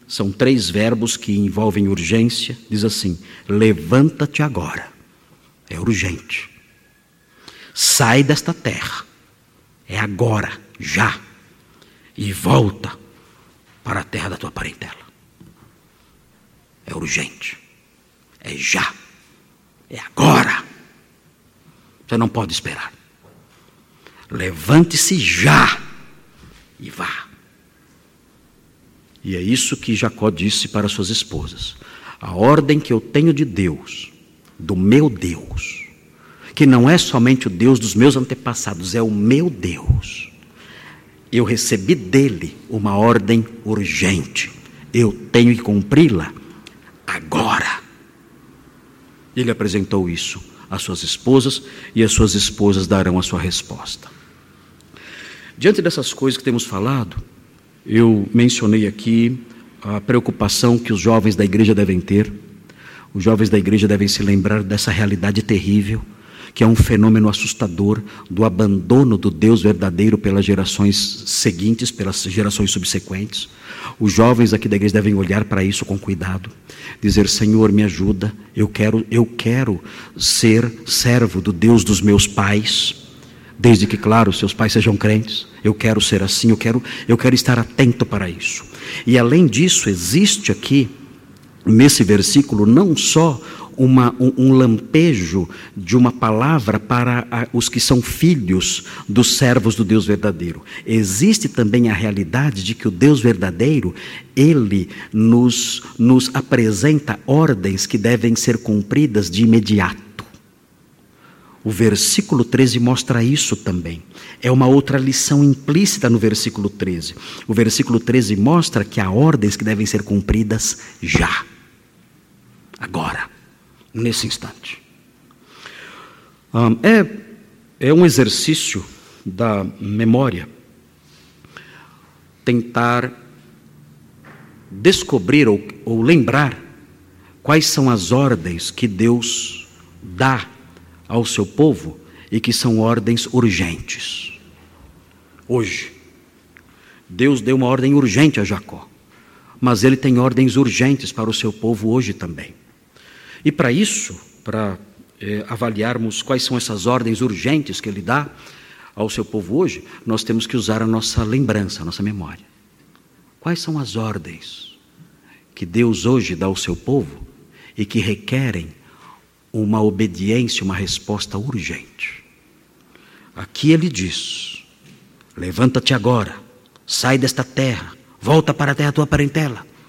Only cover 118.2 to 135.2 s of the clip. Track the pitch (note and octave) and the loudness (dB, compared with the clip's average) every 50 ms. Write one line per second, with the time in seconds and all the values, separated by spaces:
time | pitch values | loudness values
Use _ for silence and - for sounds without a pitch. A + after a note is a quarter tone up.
118.2 | A2+ G2+ G#2+ F#2+ G#2 C3+ E3+ F3 D#3+ - - A2+ G2+ - - A#2 G2+ F#2 F#2+ A#2 | 2 0 0 0 2 2 4 2 2 0 -2 -4 -4 -4 -4 -4 -2 0 2 2
119.2 | D3 D#3+ - A2+ G#2 G#2 - - G#2+ A2 G#2+ G2+ G#2+ G2 - G2+ G2+ - G2+ G2+ | 4 4 2 2 0 0 -2 -2 -2 -2 -2 -2 -2 -2 -2 -4 -2 -2 -2 -2
120.2 | G2+ - G#2+ A2 A2 G#2 A2 G#2+ - - - - - - - - - - - - | 0 0 0 0 0 -2 -2 -4 -4 -6 -8 -8 -14 -20 -16 -12 -6 -2 -2 0
121.2 | - - - - - - - - _ _ _ _ _ _ _ _ _ _ _ _ | 0 -2 -4 -6 -8 -12 -20 -20 _ _ _ _ _ _ _ _ _ _ _ _
122.2 | _ _ _ _ _ _ _ _ _ _ - - - - - - - - - - | _ _ _ _ _ _ _ _ _ _ -20 -16 -14 -10 -8 -8 -6 -6 -8 -8
123.2 | - - - _ _ _ _ _ _ _ _ _ _ _ - A2+ A#2 A#2 A2 - | -10 -12 -16 _ _ _ _ _ _ _ _ _ _ _ -8 -4 -4 -2 -2 -4
124.2 | A#2 A2+ - - - - - - - - - - _ _ _ _ _ _ _ _ | -6 -6 -8 -10 -12 -16 -18 -18 -18 -18 -18 -18 _ _ _ _ _ _ _ _
125.2 | _ _ _ _ _ _ - - - - - - - - - - - - - - | _ _ _ _ _ _ -20 -20 -20 -20 -20 -20 -20 -20 -20 -20 -20 -20 -20 -20
126.2 | _ _ _ _ _ _ - A2+ A#2+ A2 A#2 A#2 - G#3 A3+ G#3+ F3+ - - - | _ _ _ _ _ _ 0 2 4 2 2 2 4 4 4 4 4 2 -4 -14
127.2 | - - - - - _ _ _ _ _ _ - - C3 D#3 E3+ F3+ D#3+ A#2 C3+ | -18 -20 -20 -20 -20 _ _ _ _ _ _ -2 0 4 6 6 6 6 6 4
128.2 | B2 G#2+ - - - D#3 D#3 - - - - G2 - - - - - - - - | 2 2 2 -2 -2 -2 -2 -2 -2 -6 -6 -8 -10 -12 -20 -20 -20 -20 -20 -16
129.2 | - G2 F#2 F#2+ A#2 A2 G#2 G2+ F#2+ - - - G#2 G2+ G#2 G#2+ A#2 A2+ A2+ B2+ | -14 -10 -6 -2 -2 0 0 -2 -4 -6 -8 -10 -8 -6 -2 0 2 2 2 2
130.2 | C3+ A#2+ F2+ F2+ D#2+ - - - _ _ _ _ _ _ _ _ _ _ _ _ | 2 0 -2 -6 -10 -14 -20 -20 _ _ _ _ _ _ _ _ _ _ _ _
131.2 | _ _ _ _ _ - - - - - - - - _ _ _ _ _ _ _ | _ _ _ _ _ -20 -20 -20 -20 -20 -20 -20 -20 _ _ _ _ _ _ _
132.2 | _ _ _ _ - C3 B2 A#2 A2+ A#2+ - A#2 A#2+ A#2+ A#2+ B2 B2 B2+ - - | _ _ _ _ -2 -2 0 -2 -2 -2 -2 -2 0 0 0 -2 -4 -6 -10 -14
133.2 | - - - - _ - - _ _ - - - - - - _ _ - _ - | -20 -20 -20 -20 _ -20 -20 _ _ -20 -20 -20 -20 -20 -20 _ _ -20 _ -20
134.2 | - - - - - - - - - - F#2+ G2 G#2+ F#3 F#3+ - - - C#3+ A2+ | -20 -20 -20 -20 -20 -20 -20 -20 -20 -18 -6 0 2 2 2 2 0 -2 -2 -2